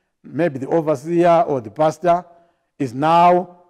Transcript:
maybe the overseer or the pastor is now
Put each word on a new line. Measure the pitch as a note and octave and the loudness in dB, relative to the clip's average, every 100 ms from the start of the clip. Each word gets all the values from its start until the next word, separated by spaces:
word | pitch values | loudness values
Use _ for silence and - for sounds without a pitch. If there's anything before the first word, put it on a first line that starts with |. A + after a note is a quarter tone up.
| _ _ | _ _
maybe | - B2+ E3+ C3 | -12 -4 -4 -4
the | C3+ | -4
overseer | E3 D#3 C#3+ D#3 E3+ E3+ E3 D3+ | -2 -2 -4 -2 0 2 2 0
or | C3+ | -4
the | A2 | -6
pastor | B2 D#3 D#3 F3 F3 - _ _ _ _ - | -4 -4 -2 -2 -2 -4 _ _ _ _ -10
is | C3+ | -8
now | B2+ D#3 E3+ F3 F3+ F#3 - | -4 0 4 4 4 -2 -16